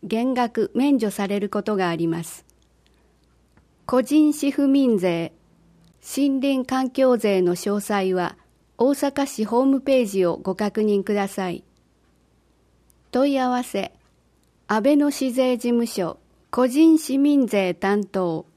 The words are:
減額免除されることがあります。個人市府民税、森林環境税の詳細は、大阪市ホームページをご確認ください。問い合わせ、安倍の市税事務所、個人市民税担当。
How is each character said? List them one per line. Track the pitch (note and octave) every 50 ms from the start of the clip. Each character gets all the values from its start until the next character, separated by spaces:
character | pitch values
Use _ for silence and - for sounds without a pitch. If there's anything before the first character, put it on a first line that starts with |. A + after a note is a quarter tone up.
| -
減 | G3 G#3+ A3 A#3+ C4 C4
額 | A#3+ B3 A#3 A#3 - G#3+ - -
免 | A#3 C4 C#4+ C#4+ C4
除 | G#3+ G#3
さ | F#3+ - G3+
れ | F#3+ G3+ G3+
る | F#3+ G3+
こ | - G#3+ G3
と | - G#3+
が | F#3+ F#3 F3
あ | E3+
り | D#3+ E3+
ま | E3 E3 E3 E3
す。 | - - - _ _ _ _ _ _ _ _ _ _ _ _ _ _ _ _ _ _ _ _ _ _ _ _ _ _ _ _ _
個 | - - B3+ C4
人 | G#3+ C#4+ D#4 D#4 D4+ D4
市 | - - C#4
府 | C4+ - C#4+ C#4
民 | C4+ C#4 C#4 B3+ A3+ G3
税、 | F3 F#3 E3+ E3+ E3 - _ _ _ _ _ _ _ _ _ _ _ _ _ _ _ - -
森 | - C#4 C#4+ C4+ C4+
林 | B3+ C#4 C#4 C4 B3
環 | B3+ C4 C4 C4 B3+
境 | B3+ - C4+ B3+ B3
税 | A#3 A3+ G#3+ G3+ F#3 F3+
の | F3 F3
詳 | F3 - G#3 G3+ G#3
細 | G3+ - G#3+ G3+ F#3+ F#3+ F#3
は、 | F#3 F3 - - _ _ _ _ _ _ _ _ _
大 | A#3+ C4
阪 | C#4+ C#4 - C#4 C#4 - C#4
市 | C4+ - - A3
ホ | G#3 A#3 A#3+ C4
ー |
ム | C4+ C4+ C4+
ペ | C4 C#4 C4+ C4 B3
ー |
ジ | G3+ G3 F#3+ F#3
を | F3 E3
ご | - - - F#3
確 | F#3 G#3+ G#3 G3+ - G#3+
認 | G#3+ G#3 G3+ F#3+
く | - G#3
だ | G3+ G3 G3
さ | - - F#3+ F#3
い。 | F3 - - _ _ _ _ _ _ _ _ _ _ _ _ _ _ _ _ _ _ _ _ _ _ _ _ _ _ _ _ _
問 | - B3 C4 C#4+ C#4
い | C4+
合 | B3+ B3+
わ | B3 B3 B3+
せ、 | - - G3 F#3+ - _ _ _ _ _ _ _ _ _ _ _ _ _ _ _ _
安 | G#3 A3 G#3
倍 | C4+ D4
の | C#4+ D4 D4
市 | C#4 - C4+ C4 A#3
税 | B3+ C4 B3+ B3+
事 | A#3 A#3 A#3+
務 | A#3+ A#3+ A#3
所、 | A#3 - - F#3 E3 - - _ _ _ _ _ _
個 | - - B3 C4
人 | A#3+ C#4+ D#4+ E4 D#4+ D#4
市 | - - B3+ C4+
民 | C#4 D4 D4 C#4+ C4
税 | G#3 - G3+ F#3+ F#3 F3
担 | - - F#3+ G3+ G#3 G3+
当。 | G3 _ G3 F#3 F3 E3 D#3+ - _ _